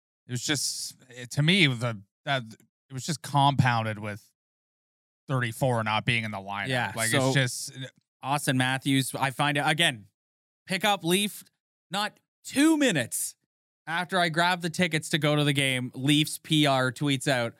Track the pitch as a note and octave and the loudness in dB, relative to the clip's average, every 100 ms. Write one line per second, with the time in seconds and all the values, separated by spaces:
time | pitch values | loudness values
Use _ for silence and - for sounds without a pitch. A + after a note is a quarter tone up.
0 | _ _ - B2 - C#3+ - - - - | _ _ -10 -6 -2 -2 -2 -8 -12 -16
1 | - B2 A#2+ - D3+ G3 D3 A#2 A#2+ G#2+ | -20 -16 -8 0 4 6 4 2 -4 -6
2 | - _ D3 C3+ A2+ - _ _ - C3 | -14 _ -4 -4 -4 -18 _ _ -14 -10
3 | - D#3 - C#3+ C#3 C3+ C3 A#2 A2 G#2 | -6 -6 0 4 4 4 2 2 -2 -6
4 | G#2+ G2+ _ _ _ _ _ _ _ _ | -8 -10 _ _ _ _ _ _ _ _
5 | _ _ - C3 A#2+ - C3 A#2 A2 G#2+ | _ _ -4 -2 -2 0 0 2 2 0
6 | G#2 A#2 A2 G2+ G2 G2+ G2+ B2+ A2 A2 | 0 -2 -2 -8 -6 -4 -2 -2 -2 -2
7 | A2+ C#3 C3 C3+ B2+ - - C3 C3 _ | 0 2 2 2 0 -4 -12 -12 -16 _
8 | _ - B2+ C#3+ - C3 B2+ C3 C#3+ C3+ | _ -12 -4 -2 0 0 0 0 0 0
9 | B2+ A2+ C3+ B2 D3 C#3+ C#3+ D#3+ E3+ A2+ | 0 -2 -2 0 0 0 0 2 0 0
10 | G2 _ _ _ _ _ - F#3 G#3+ G3 | -14 _ _ _ _ _ -8 -2 0 0
11 | D#3+ F#3 G#3 - - _ _ _ - G3 | 0 0 0 -6 -20 _ _ _ -10 -6
12 | G#3 _ _ _ - B3+ D#4 D#4 C4+ D#3 | -6 _ _ _ -6 2 4 4 2 0
13 | A#2 - - - _ _ _ _ - E3+ | -2 -6 -8 -10 _ _ _ _ -8 -6
14 | E3+ F#3 F3 D#3 F3 F3+ E3+ D#3 F3+ D#3 | -2 0 2 2 2 2 -2 0 0 0
15 | - E3 D3 D3 D3 C#3+ C3+ B2+ B2+ C3+ | -2 0 2 2 2 2 0 0 -4 -4
16 | C3+ D3 D3+ - - D#3 D3 C3 B2+ A#2+ | 2 2 2 -4 0 2 4 4 0 0
17 | D3 C3+ D3+ B2+ A#2 | -2 0 0 0 -2